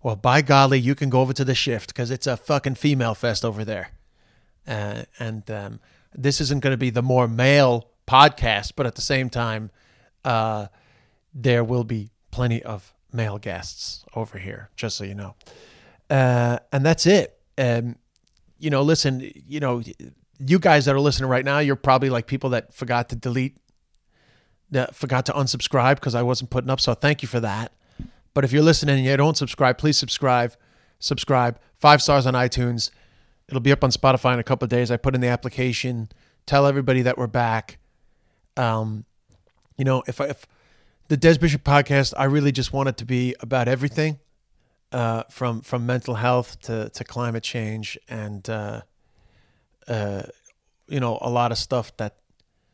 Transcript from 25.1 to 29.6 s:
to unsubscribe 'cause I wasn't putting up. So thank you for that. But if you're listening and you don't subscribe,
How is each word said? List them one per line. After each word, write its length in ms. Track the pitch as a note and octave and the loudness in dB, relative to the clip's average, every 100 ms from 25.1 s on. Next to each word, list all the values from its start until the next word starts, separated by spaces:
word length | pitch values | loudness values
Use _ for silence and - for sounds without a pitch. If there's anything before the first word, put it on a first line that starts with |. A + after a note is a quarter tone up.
| B2+ - | -2 -2
to 60 | |
unsubscribe 680 | - C3+ B2 - C3 B2+ C#3 | -2 -2 -4 -2 2 2 2
'cause 140 | C3 | 0
I 80 | A#2 | -2
wasn't 280 | B2 B2+ B2 | 0 -2 -4
putting 200 | C3 B2+ | -4 -2
up. 100 | C3 | -2
So 140 | - | 0
thank 280 | A#2 D3 D3 | 0 0 -2
you 60 | B2+ | -4
for 120 | A#2+ | -4
that. 320 | A2+ G2+ A#2 _ _ - - _ _ | -4 -6 -8 _ _ -16 -16 _ _
But 120 | C#3+ | -2
if 80 | C3+ | 2
you're 100 | C#3 | 4
listening 360 | D#3 D3+ D3 C#3 | 6 4 2 2
and 60 | |
you 120 | C3 C#3 | 2 2
don't 200 | D3+ D3+ | 2 0
subscribe, 400 | C3 - | -4 0